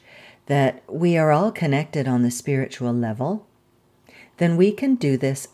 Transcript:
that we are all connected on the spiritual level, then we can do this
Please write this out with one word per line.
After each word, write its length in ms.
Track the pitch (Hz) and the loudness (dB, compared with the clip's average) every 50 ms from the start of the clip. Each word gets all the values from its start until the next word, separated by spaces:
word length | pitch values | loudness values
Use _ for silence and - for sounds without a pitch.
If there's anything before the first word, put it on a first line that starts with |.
| _ - - - - - - _ _ | _ -20 -20 -20 -20 -20 -20 _ _
that 360 | - 139 143 135 131 - - - | -2 0 2 2 2 0 -4 -10
we 300 | - 107 160 175 175 170 | -10 -6 -2 0 2 2
are 140 | 160 160 156 | 2 4 4
all 200 | 147 151 196 220 | 4 2 2 0
connected 560 | 220 - 170 147 135 143 160 - - 151 131 | -2 -2 -2 -2 0 -2 -2 -4 -4 -4 -2
on 140 | 135 127 120 | 0 2 2
the 100 | 120 123 | 2 0
spiritual 640 | 120 - - 147 139 131 131 - - - 123 120 120 | -2 -4 -4 -2 -2 -2 -2 -4 -6 -6 -4 -4 -2
level, 540 | 120 117 113 107 117 127 160 208 214 - _ _ _ _ _ _ _ _ _ _ _ _ _ - - - _ _ | -2 -2 -4 -4 -4 -4 -4 -4 -6 -10 _ _ _ _ _ _ _ _ _ _ _ _ _ -20 -20 -20 _ _
then 200 | - 175 170 170 | -2 0 2 4
we 140 | 170 185 208 | 4 4 2
can 240 | 208 - 277 269 262 | 2 0 0 0 0
do 220 | 240 - 143 135 | 0 2 0 0
this 300 | 127 143 135 135 135 - - | 0 0 -2 -4 -4 -8 -8